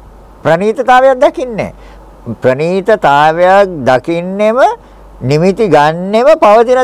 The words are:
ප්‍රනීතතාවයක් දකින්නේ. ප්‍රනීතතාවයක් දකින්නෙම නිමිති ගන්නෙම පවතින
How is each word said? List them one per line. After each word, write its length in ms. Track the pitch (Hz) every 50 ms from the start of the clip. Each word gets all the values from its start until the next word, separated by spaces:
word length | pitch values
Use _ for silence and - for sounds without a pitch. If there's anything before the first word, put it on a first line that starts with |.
| - - - - - - - - -
ප්‍රනීතතාවයක් 760 | 143 165 175 202 220 214 285 233 233 247 254 262 269 262 254
දකින්නේ. 520 | 277 339 330 339 262 247 220 175 117 87 - - - - - - - - - - - 120 110 -
ප්‍රනීතතාවයක් 1300 | - 127 131 135 156 170 185 196 180 - 214 190 - 143 143 143 151 160 160 170 180 185 190 202 202 185 180 151 120
දකින්නෙම 720 | 120 127 123 - 170 170 170 175 185 190 202 214 214 226 254 311 415 466 - - - - - - - - -
නිමිති 480 | 123 127 147 151 170 190 185 208 220 190
ගන්නෙම 580 | 151 147 147 156 160 175 180 196 208 220 247 294 320 320
පවතින 420 | - 208 208 233 226 240 247 262